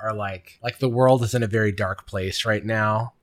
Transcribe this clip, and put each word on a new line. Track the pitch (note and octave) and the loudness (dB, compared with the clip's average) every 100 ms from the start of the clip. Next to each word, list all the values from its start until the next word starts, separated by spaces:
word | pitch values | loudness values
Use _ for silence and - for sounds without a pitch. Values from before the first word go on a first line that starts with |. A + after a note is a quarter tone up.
are, | A2 | -6
like, | G#2 G2 F#2+ - - | -4 -6 -8 -14 -10
like, | A#2+ - | -8 -2
the | C3 | 0
world | A#2+ B2+ C3 | 4 6 6
is | A2+ | 2
in | B2 | 0
a | A2 | 0
very | A2 G#2+ | 2 0
dark | G2 F#2+ G2 - | 0 -4 -6 -8
place | G2+ F#2+ - | -6 -4 -4
right | A2+ G#2+ | -2 -2
now. | G#2+ A2 G#2+ G#2+ A#2 - | -2 0 2 0 -4 -10